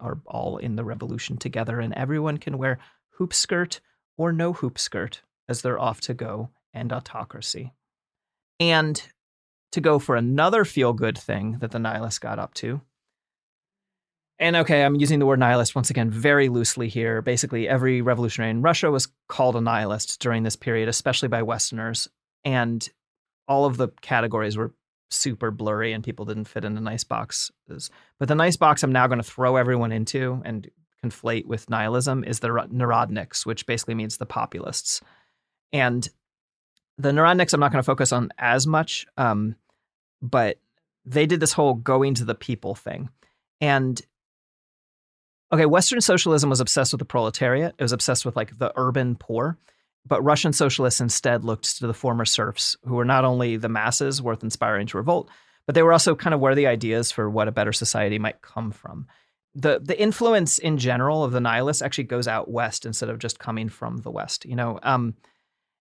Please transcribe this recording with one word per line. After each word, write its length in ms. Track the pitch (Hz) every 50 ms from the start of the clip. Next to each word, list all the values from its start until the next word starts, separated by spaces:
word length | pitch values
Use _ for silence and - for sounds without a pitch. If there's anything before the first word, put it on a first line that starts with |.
are 200 | 113 120 - 156 -
all 320 | - - 120 - - - -
in 180 | - 120 110
the 80 | 110 117
revolution 540 | 107 113 113 113 120 120 113 - - 127 120
together, 420 | - 120 - 117 113 110 113 120
and 140 | 117 117 104
everyone 420 | - 131 131 151 156 151 156 147
can 220 | 147 - - 143 131
wear 200 | 131 135 127 127 - - _ _ _ _ _
hoop 200 | - 185 180 -
skirt 480 | - - - 190 175 180 175 - - - _ _ _ _ _ _ -
or 140 | 160 170 170
no 200 | 160 170 170 175
hoop 260 | 165 - 123 123 -
skirt 440 | - - - 104 90 113 - - _ _ _ _ _ -
as 140 | 120 117 -
they're 160 | 127 123 -
off 200 | - 120 110 -
to 140 | - - 131
go, 380 | 127 123 110 104 107 113 123 _ _ _ _ -
and 180 | 117 120 120 120
autocracy. 800 | 123 - - - 113 107 - - 113 110 - - - 131 127 - _ _ _ _ _ _ _ _ _ _ _ _ _ _ _ _ -
And 420 | 170 170 165 160 156 156 151 - - - _ _ _ _ _ _ _ _ _ _ _ _
to 100 | - 180
go 180 | 156 160 151 143
for 160 | 139 - 135
another 520 | 117 117 120 131 143 156 180 208 226 202
feel-good 500 | - - 151 127 120 120 107 113 113 -
thing 400 | - - - - 104 98 110 113 117
that 100 | 123 113
the 80 | - 117
nihilists 400 | 113 110 110 110 113 113 110 -
got 200 | - 113 110 107
up 140 | 101 - -
to, 280 | - - 117 123 147 - _ _ _ _ _ _ _ _ _ _ _ _ _ _ _ _ _ _ _ _ _ _ _ _ _ _ _ _ _ _ -
and 160 | 156 - 175
okay, 280 | 165 127 143 160 143 143
I'm 120 | 139 143
using 220 | 143 147 139 160 147
the 80 | 143
word 120 | 135 135 131
nihilist 360 | 127 120 123 123 117 - -
once 140 | 135 120 -
again 220 | 123 123 117 113
very 400 | 107 113 113 147 143 143 135 131
loosely 400 | 123 120 117 - - - 120 113
here. 320 | 101 123 117 113 113 110 -
Basically, 440 | 127 123 120 - - - 117 113
every 360 | - 135 131 127 131 131 123 120
revolutionary 480 | 123 123 113 120 113 - - 113 113
in 100 | 110 117
Russia 300 | 127 165 170 - - 160
was 180 | 147 131 - - _ _ _ -
called 280 | - - 135 127 120
a 40 | 120 117
nihilist 580 | 117 117 110 107 101 104 107 - - - -
during 220 | - 127 117 113 113
this 140 | 113 -
period, 340 | - - - 117 113 110 113
especially 380 | 113 - - 139 123 - - 123
by 140 | 113 117 113
Westerners. 640 | 107 117 113 - - - 113 110 113 113 110 - - _ _ _ _ _ _ -
And 420 | 139 131 127 120 117 117 113 - - - _ _ _ _ _ _ _ _ _ _ -
all 160 | 139 139 143
of 140 | 143 123 117
the 100 | 131 113 - _ -
categories 560 | - 139 120 113 117 113 110 107 104 107 107
were 160 | 110 117 - _ _ _ _ _ _ _
super 400 | - - - 143 117 - 123 110
blurry 420 | 107 - 107 107 107 104 113 113 110
and 100 | 110 113
people 220 | 120 113 - 107
didn't 220 | 98 107 110 107
fit 180 | - - 107 104
into 160 | 104 107 107
nice 240 | 113 110 110 113 -
boxes. 840 | - - 113 110 - - - - - - _ _ - - - 143 - - _ _ _ _ -
But 100 | 139 123
the 60 | 151
nice 220 | 156 165 180 170
box 260 | - 170 156 151 - -
I'm 100 | 135 131
now 140 | 127 127 127
gonna 140 | 127 120 113
throw 340 | - - - 127 127 131
everyone 360 | 131 123 123 127 120 117 113 113
into 480 | 110 110 - - 139 131 127 127 127 -
and 280 | 123 113 107 98 - - _ _ _ _ _ -
conflate 400 | 120 - - - 117 117 113 -
with 240 | - 113 107 - -
nihilism 560 | 117 113 110 110 113 127 127 139 131 131 -
is 160 | - 113 110
the 100 | - 117
Ru-, 120 | 117 117 - -
Narodniks, 760 | 117 123 123 117 117 113 120 - 104 104 - - - - -
which 220 | 113 113 - -
basically 280 | - 120 117 - - 117
means 220 | 113 107 110 -
the 80 | - 123
populists. 800 | - - - - - - - - - - - - - - - - _ _ _ _ _ _ _ _ _ _ _ _ _
And 380 | - 143 131 123 120 123 120 - - _ _ _ _ _ _ _ _ _ _ _ _ _ _ _ _
the 140 | - 139 143
Narodniks 420 | 139 147 160 170 180 185 180 165 -
I'm 80 | 147
not 120 | 143 135 117
gonna 100 | 139 123
focus 280 | - 131 117 135 123
on 200 | 127 123 120 - - -
as 280 | - 120 120 135 131
much, 380 | 151 156 156 160 - - - - - _ -
um, 380 | 135 120 110 104 107 110 110 - _ _ _ _ _ _ _ _ _ _ _ _ -
but 360 | 120 - 131 117 104 - - _ _ _ _ _ _ _ _ _
they 220 | 127 123 147 151
did 140 | 160 175 170
this 120 | 160 151 -
whole 220 | - 151 143 127
going 400 | 117 120 - 131 131 135 139 135
to 100 | 120 123
the 100 | 113 117
people 400 | - - - 123 104 - - 98
thing. 360 | - - - - - - 127 - _ _ _ _ _ _ _ _ _
And, 400 | 151 147 139 135 131 131 127 117 - _ _ _ _ _ _ _ _ _ _ _ _ _ _ _ _ _ _ _ _ _ _ _ _ _ _ _ _ _ -
okay, 140 | 160 160
Western 340 | 151 156 180 180 - 254 240
socialism 480 | 220 - 185 180 - 170 160 151 143 143
was 120 | 135 123
obsessed 340 | 127 - - 143 135 - -
with 60 | 120
the 40 | 120
proletariat. 680 | - - 123 113 110 110 - 135 123 123 135 160 170 - -
It 40 | 139
was 100 | 120 123
obsessed 320 | 123 - - 127 - -
with, 100 | 127 113
like, 220 | 123 110 104 -
the 160 | 110 131 - -
urban 380 | 131 131 127 123 135 127 123 120
poor. 420 | 120 - - 113 113 123 156 170 - _ _ _ _ _ _ _ _ _
But 160 | - 151 117 135
Russian 300 | 143 151 143 - 165 139
socialists 480 | - 151 139 127 - 135 127 120 -
instead 440 | 127 117 - - - 135 120 117 101
looked 340 | 113 113 107 - - - -
to 80 | 127
the 80 | 117 113
former 300 | - - 131 117 117 113
serfs, 520 | - - - 110 113 113 - - - - - -
who 140 | 123 127
were 80 | 120 120
not 200 | 120 135 131 131
only 320 | 127 127 123 123 120 113
the 120 | 113 113 113
masses 520 | 113 110 107 117 120 - 143 139 139 143
worth 220 | 131 120 113 104 -
inspiring 460 | 110 - - - 110 107 101 104 -
to 80 | -
revolt, 340 | 95 110 147 175 175 - - - - _ _ _ _ _
but 120 | - 139
they 80 | 165 165
were 80 | 165 170
also 240 | 165 - 180 160
kind 180 | - - 175 160
of 60 | 147
where 160 | 135 135 135
the 100 | 143 143
ideas 460 | 135 120 110 113 113 113 113 117 - -
for 180 | - 110 104
what 160 | 107 110 110
a 60 | 110 113
better 200 | 113 107 107 107
society 460 | - 117 110 - 113 104 101 107 107
might 240 | 107 110 - - -
come 300 | - - - 113 107 104
from. 340 | - - - - - 135 - _ _ _ _ _ _ _ _ -
The, 240 | 147 135 151 143 -
the 220 | - 156 185 - 208
influence 560 | 214 208 - 240 233 226 208 170 147 - -
in 180 | - 165 156
general 460 | 143 120 127 123 123 127 139 151 156 156
of 80 | 127
the 100 | 120 127
nihilists 420 | 120 117 113 117 127 143 151 - 135
actually 200 | 135 - - 135
goes 240 | 110 127 123 120
out 240 | 117 110 110 - -
west 340 | 117 117 120 110 - - -
instead 260 | 117 110 - 131 113
of 100 | 113 113
just 180 | - 117 - -
coming 300 | - - 113 113 113 110
from 300 | - - - 117 117 120
the 120 | 110 117
west, 340 | 113 101 - - - - -
you 120 | - 123
know? 240 | 120 120 117 110 - -
Um, 320 | 131 135 123 120 117 110 - _ _ _ _ _ _ _ _ _ _ _ _